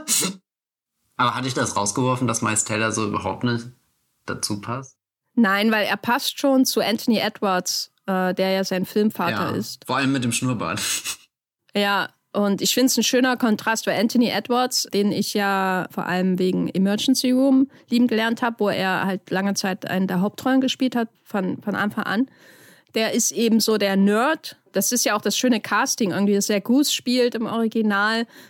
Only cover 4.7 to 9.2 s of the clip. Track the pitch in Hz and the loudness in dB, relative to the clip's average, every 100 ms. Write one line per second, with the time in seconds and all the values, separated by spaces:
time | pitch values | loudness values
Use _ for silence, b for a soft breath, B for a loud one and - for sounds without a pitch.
4.7 | 127 139 _ _ _ _ 240 202 196 220 | -10 -10 _ _ _ _ 0 2 2 2
5.7 | 220 196 202 - 269 - - 277 262 262 | 2 0 -2 -2 -2 -2 -2 2 4 2
6.7 | 220 196 220 - 214 214 - 202 185 - | 2 0 -2 0 0 0 -2 -2 -2 -2
7.7 | - - _ - 185 185 185 190 190 190 | -6 -8 _ -4 -2 0 0 0 0 -2
8.7 | 185 185 208 214 - | -4 -2 0 0 0